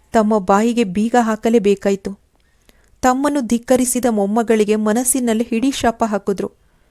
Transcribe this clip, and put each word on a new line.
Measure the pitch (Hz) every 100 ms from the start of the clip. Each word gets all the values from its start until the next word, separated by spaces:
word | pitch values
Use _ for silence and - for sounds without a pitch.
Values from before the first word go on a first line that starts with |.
| _
ತಮ್ಮ | 226 214 214
ಬಾಯಿಗೆ | 180 196 233 233
ಬೀಗ | 202 185 226 247
ಹಾಕಲೇಬೇಕಾಯ್ತು. | 226 220 226 233 196 196 202 196 196 196 _ _ _ _ _ _ _ -
ತಮ್ಮನ್ನು | 254 254 294 294
ಧಿಕ್ಕರಿಸಿದ | 220 233 - 254 247 247 240
ಮೊಮ್ಮಗಳಿಗೆ | 214 196 226 226 220 208 214
ಮನಸ್ಸಿನಲ್ಲಿ | 214 226 262 262 240 220
ಹಿಡಿ | 233 226 269
ಶಾಪ | 262 233 226
ಹಾಕಿದ್ರು. | 226 220 220 185 - _ _ _ _